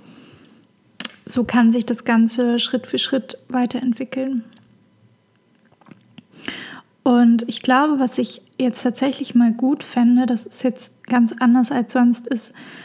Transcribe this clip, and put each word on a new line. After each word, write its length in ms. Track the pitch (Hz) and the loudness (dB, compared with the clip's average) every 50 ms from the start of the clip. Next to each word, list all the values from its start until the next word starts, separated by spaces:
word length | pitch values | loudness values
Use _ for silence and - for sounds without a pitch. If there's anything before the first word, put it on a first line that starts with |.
| _ - - - - - - - _ _ _ _ _ _ _ _ _ _ _ - - - - _ _ | _ -20 -20 -20 -20 -20 -20 -20 _ _ _ _ _ _ _ _ _ _ _ -16 -16 -16 -18 _ _
so 180 | - - 254 220 | -6 -4 -4 -2
kann 280 | - - 247 233 226 | 0 2 4 4 4
sich 140 | 233 247 233 | 4 2 0
das 200 | - 233 - - | -2 -6 -4 -2
Ganze 540 | 247 233 226 226 226 - 254 240 240 240 240 | 0 2 2 2 2 2 0 0 0 0 -2
Schritt 280 | - - - 247 - | -2 -2 -4 -6 -4
für 100 | - - | -6 -6
Schritt 400 | 262 - - 269 254 - - - - _ - | -6 -4 -2 -4 -4 -4 -6 -12 -16 _ -6
weiterentwickeln. 920 | 247 247 247 240 - 240 262 254 226 - 262 - - 262 262 269 269 233 226 - _ _ _ _ _ _ _ _ _ _ _ _ _ _ _ _ _ _ _ _ _ _ _ _ _ _ _ - - - _ _ _ - - _ - - - - - - - - - - - _ _ _ _ | -2 -2 -2 -2 -4 -4 -2 -2 -2 -4 -6 -8 -6 -6 -4 -4 -4 -6 -8 -10 _ _ _ _ _ _ _ _ _ _ _ _ _ _ _ _ _ _ _ _ _ _ _ _ _ _ _ -20 -20 -20 _ _ _ -20 -20 _ -20 -16 -14 -14 -14 -14 -16 -18 -20 -20 -20 _ _ _ _
Und 440 | 269 240 240 240 233 233 226 233 | 2 4 6 6 6 4 4 0
ich 140 | 254 - - | -4 -10 -4
glaube, 380 | - 262 254 269 294 302 294 269 | 0 2 2 2 2 2 2 0
was 180 | 262 233 - | 0 -2 -2
ich 240 | 262 233 - - - - _ _ - | -4 -4 -6 -8 -12 -16 _ _ -2
jetzt 240 | 254 240 - - - | -2 -2 -2 -2 -4
tatsächlich 500 | 247 233 - 262 285 262 - 285 - - | -4 -2 -2 -2 -2 -2 -4 -10 0 2
mal 180 | 240 240 226 | 4 4 4
gut 320 | 226 233 262 262 294 - - | 2 0 0 -2 -2 -2 -6
fände, 420 | - - 240 240 240 247 247 254 | -4 0 2 4 4 4 4 2
das 200 | 240 240 220 - | 2 -2 -4 -6
ist 180 | - - - - | -10 -8 -4 -4
jetzt 400 | 254 254 - - - _ _ - | -4 -4 -4 -12 -16 _ _ -6
ganz 280 | - 240 247 233 226 - 233 | -2 2 2 2 2 0 2
anders 320 | 254 233 240 254 233 - | 2 4 4 4 4 2
als 220 | 285 247 220 - - | 0 -2 -2 0 0
sonst, 340 | 254 240 240 233 - - | 2 4 4 2 0 -2
ist, 260 | - 269 220 - - - - - - - - - | -6 -6 -6 -6 -10 -14 -18 -20 -20 -20 -20 -20